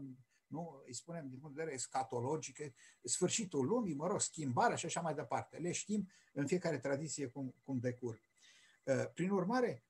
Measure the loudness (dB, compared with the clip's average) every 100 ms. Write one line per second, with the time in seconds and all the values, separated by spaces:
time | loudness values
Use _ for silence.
0 | -10 -12 -20 _ _ -8 -8 -10 -12 -12
1 | -8 -8 -8 -10 -12 -6 -6 -4 -2 -2
2 | 0 0 0 0 -2 -8 -10 -10 -20 -12
3 | -2 2 2 2 0 2 4 4 2 0
4 | 0 2 0 0 0 4 4 4 0 -2
5 | 0 -2 0 -2 -2 -4 -2 -2 0 -2
6 | -2 -8 _ -2 2 2 2 0 0 0
7 | 0 -4 -6 -4 -8 -8 -4 0 0 -2
8 | -4 -6 _ _ -20 -20 -20 _ 0 2
9 | 2 0 2 2 2 2 2 0 -10